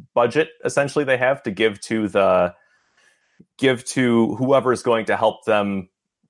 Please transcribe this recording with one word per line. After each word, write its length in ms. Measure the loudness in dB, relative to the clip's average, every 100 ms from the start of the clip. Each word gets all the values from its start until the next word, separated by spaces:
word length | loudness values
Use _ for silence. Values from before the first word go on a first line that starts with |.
| -6
budget 360 | 0 0 0 -2 -4
essentially 400 | -4 -2 -2 -2
they 140 | -2 0
have 260 | 0 -2
to 80 | -6
give 300 | -2 -2 -2
to 260 | -6 -4 -2
the, 460 | 2 2 2 0 -4 _ _ _ _ _ _ _ _ _ -2
give 260 | 0 0 -4
to 500 | -2 2 2 2 0
whoever 360 | 2 2 2
is 120 | -2
going 220 | 0 0 0
to 120 | 0
help 260 | 0 -2 -2
them 440 | 0 0 -4 -8 _ _ _ _